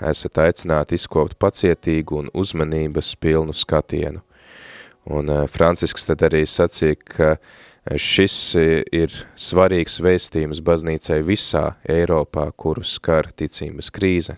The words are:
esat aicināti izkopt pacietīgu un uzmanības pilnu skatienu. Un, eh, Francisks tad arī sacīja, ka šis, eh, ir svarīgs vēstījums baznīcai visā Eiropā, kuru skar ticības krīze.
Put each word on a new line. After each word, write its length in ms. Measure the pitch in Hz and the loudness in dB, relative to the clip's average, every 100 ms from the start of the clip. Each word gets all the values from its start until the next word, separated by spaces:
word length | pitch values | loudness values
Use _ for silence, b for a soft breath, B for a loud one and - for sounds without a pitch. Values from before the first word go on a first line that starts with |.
esat 400 | - 76 - - | -4 -4 -2 2
aicināti 560 | 80 - 87 78 73 85 | 2 2 -2 -2 0 -4
izkopt 400 | - 82 76 - | -2 0 0 0
pacietīgu 840 | 98 - 92 82 - 80 78 76 | -2 2 0 2 0 -2 -2 -6
un 100 | 73 | -6
uzmanības 800 | - 98 82 78 78 78 78 - - | -4 -4 -2 -2 -2 -2 -4 -6 -4
pilnu 320 | 82 80 78 | 0 2 0
skatienu. 720 | 78 - 78 - 78 78 80 - B B B B B B B - | -4 0 0 0 -4 -6 -8 -18 B B B B B B B -6
Un, 220 | 76 73 | -4 0
eh, 160 | 73 73 | 0 -2
Francisks 560 | - 85 87 82 - | 4 4 4 -2 -4
tad 160 | - 78 82 | -2 2 2
arī 160 | 78 | 4
sacīja, 520 | 78 - 87 - 78 76 | 0 2 0 2 0 0
ka 360 | - - 78 78 B B B B - 71 | -6 0 2 2 B B B B -8 -4
šis, 580 | - - 98 - - | 0 2 4 2 0
eh, 280 | 87 80 80 - | 2 4 2 0
ir 160 | 82 80 - - - | -2 -2 -4 -18 -6
svarīgs 600 | - 87 92 92 80 - | 0 4 4 4 0 0
vēstījums 560 | 87 90 - 82 76 78 | 2 2 0 -2 -4 -4
baznīcai 640 | 82 85 80 80 - 78 | 0 0 0 -6 -2 -2
visā 520 | 78 104 - 82 73 - - | 0 0 0 0 -2 -6 -2
Eiropā, 640 | 80 85 80 73 78 76 - | 0 2 0 0 -4 -6 -4
kuru 280 | 80 78 | -4 -4
skar 480 | - - - 80 76 | -6 -6 0 0 0
ticības 560 | - 76 - 76 73 - | -6 -8 -6 -10 -10 -12
krīze. 460 | - 95 90 80 | -2 0 0 -2